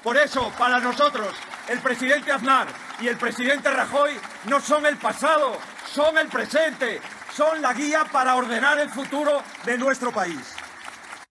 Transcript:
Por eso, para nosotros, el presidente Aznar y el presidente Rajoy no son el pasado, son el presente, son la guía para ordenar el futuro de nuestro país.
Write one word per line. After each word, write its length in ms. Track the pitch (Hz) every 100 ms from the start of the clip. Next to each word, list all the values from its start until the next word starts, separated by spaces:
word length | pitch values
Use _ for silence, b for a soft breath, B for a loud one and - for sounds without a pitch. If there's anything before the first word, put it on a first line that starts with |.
Por 140 | 226 247
eso, 360 | 285 277 233 -
para 220 | 247 247
nosotros, 480 | 247 247 294 262 202 - - - -
el 100 | 240
presidente 500 | 254 240 254 285 277
Aznar 380 | 269 240 262 208 - - -
y 60 | 233
el 80 | 240
presidente 540 | 233 220 247 285 285
Rajoy 420 | 262 233 277 285 262 - - 208
no 120 | 269
son 260 | - 302 302
el 100 | 269
pasado, 600 | 226 220 285 311 269 196 - - -
son 260 | - 302 320
el 100 | 294
presente, 720 | 247 220 285 320 269 247 180 - - -
son 280 | - 302 320
la 100 | 269
guía 320 | 240 294 311 311
para 240 | 269 254 254
ordenar 420 | 247 233 269 294
el 120 | 294
futuro 520 | 240 269 277 294 285 - -
de 140 | - 240
nuestro 340 | 262 254 247
país. 420 | 214 180 151 120 - - - - - - - -